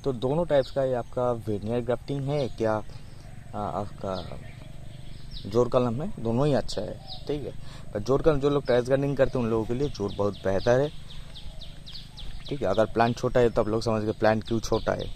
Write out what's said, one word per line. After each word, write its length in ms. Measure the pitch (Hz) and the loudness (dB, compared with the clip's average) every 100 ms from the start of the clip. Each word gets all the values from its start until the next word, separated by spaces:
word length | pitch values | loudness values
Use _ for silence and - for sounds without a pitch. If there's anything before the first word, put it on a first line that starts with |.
तो 100 | - | -2
दोनों 320 | 131 127 147 175 | -2 0 0 4
types 260 | 147 131 | 4 2
का 120 | - | 0
ये 100 | 135 | 0
आपका 380 | 123 113 - 123 123 104 | 0 -2 0 0 0 -2
veneer 360 | 104 104 120 120 | -2 0 -2 0
grafting 420 | 120 - 143 135 | -2 -2 -4 -2
है 180 | 147 123 | 0 -2
क्या, 240 | - 110 107 101 - - - - - - 107 | 0 0 0 -2 -10 -12 -14 -14 -14 -10 -6
आ, 40 | |
आपका 560 | 101 85 101 - 101 92 82 - - - - - - - - - - - 101 | -4 -4 -4 -6 -6 -4 -6 -10 -12 -12 -12 -12 -12 -12 -12 -10 -10 -8 -2
जोड़ 220 | 107 120 | 2 4
कलम 320 | 131 123 113 | 4 2 0
है, 100 | 165 - | -4 -4
दोनों 280 | 113 117 147 | 0 2 4
ही 60 | |
अच्छा 280 | 131 - - | 2 0 -4
है। 440 | 101 - - - - | -4 -8 -10 -12 -6
ठीक 160 | 147 | -4
है, 100 | 113 - - - - | -4 -8 -8 -8 -6
पर 60 | 107 | -6
जोड़ 220 | 104 135 | 2 4
कलम 180 | 143 147 | 6 6
जो 100 | 143 | 4
लोग 160 | 143 139 | 2 4
टेरेस 220 | 123 123 | 2 4
गार्डनिंग 260 | 135 139 135 | 2 2 4
करते 200 | 131 131 | 2 4
हैं 80 | 117 | 2
उन 60 | |
लोगों 140 | 113 107 | 2 0
के 80 | |
लिए 160 | 123 143 | 0 -2
जोड़ 220 | - 101 | -2 -4
बहुत 300 | - 101 98 | 0 0 0
बेहतर 360 | 95 95 95 123 | 0 2 4 4
है। 120 | 147 - - - - - - - - - - - - - - - - | 4 -4 -10 -10 -10 -10 -10 -10 -10 -12 -12 -12 -12 -10 -8 -6 -6
ठीक 140 | 143 | -2
है, 60 | 98 | 2
अगर 180 | 98 110 | 4 4
प्लांट 320 | - 117 120 | 6 4 4
छोटा 220 | 127 127 | 2 4
है 100 | 120 | 4
तो 120 | 107 | 4
आप 60 | 107 | 2
लोग 140 | 113 | 2
समझ 180 | 117 110 | 2 0
गए 80 | 107 | 0
प्लांट 320 | 104 107 110 | 2 4 4
क्यों 160 | - 113 | 2 -2
छोटा 340 | - 110 101 | 0 0 0
है। 120 | 95 95 | -2 -2